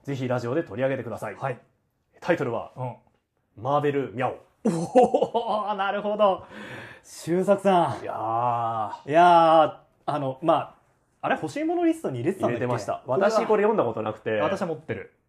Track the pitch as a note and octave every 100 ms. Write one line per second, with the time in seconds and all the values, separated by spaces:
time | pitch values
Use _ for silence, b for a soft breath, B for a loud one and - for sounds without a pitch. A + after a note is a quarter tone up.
0 | - C3+ B2+ B2 A#2+ C#3+ E3 - C3 C3+
1 | A#2 G2+ A2 G2 C3+ A#2+ _ _ _ _
2 | _ _ - E3+ C3 A2 F2 - B2+ A2+
3 | _ _ _ _ _ - A#2 C#3+ D3 C#3
4 | B2 G#2 B2+ - _ _ A3 E3 E3 B3
5 | A#3+ D4 C#4 A3 A#3 G#3+ G#3 G3+ G3 G3+
6 | G#3 G#3 G#3 F3+ B G#3+ B B B B
7 | - - - F3 F#3 G3 G3 F3+ D#3 -
8 | - - A2 A2+ B2 A#2+ A2+ A2+ G#2 -
9 | - D#3 F3 E3+ E3 D#3+ D3+ - _ _
10 | - C#3+ C3+ - D#3+ D3+ A2+ - _ _
11 | _ _ - B3+ D#3 C#4 D#4+ E4+ E4+ D#4+
12 | F#3 B2+ C3 - D#3+ A#2+ B2 A#2 - G2+
13 | - C3+ G3+ A3 A3 G#3 G#3 G#3+ A#2+ A2
14 | G#2+ G#2+ A#2+ A2 D#3 F#3+ F#3 D3+ - G2+
15 | F2+ _